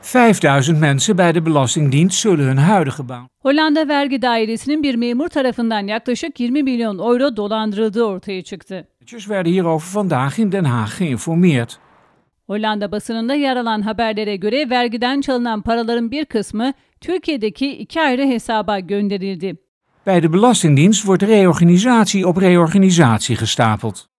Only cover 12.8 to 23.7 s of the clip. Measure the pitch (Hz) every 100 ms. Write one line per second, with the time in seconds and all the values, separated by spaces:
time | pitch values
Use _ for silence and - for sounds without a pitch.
12.8 | 202 208 - 226 226 294 277 254 233 214
13.8 | 208 214 226 214 214 202 202 254 294 247
14.8 | 240 226 247 277 277 254 240 220 214 233
15.8 | 226 233 233 277 311 220 196 214 247 269
16.8 | _ _ - 359 311 285 214 - 277 -
17.8 | - 330 311 247 277 240 - 220 202 202
18.8 | 170 202 208 202 196 185 190 160 _ _
19.8 | _ _ - 180 165 165 240 220 165 139
20.8 | 170 220 196 185 202 214 190 151 170 175
21.8 | 233 240 202 196 185 175 190 175 165 190
22.8 | 190 175 135 110 - 113 113 - 117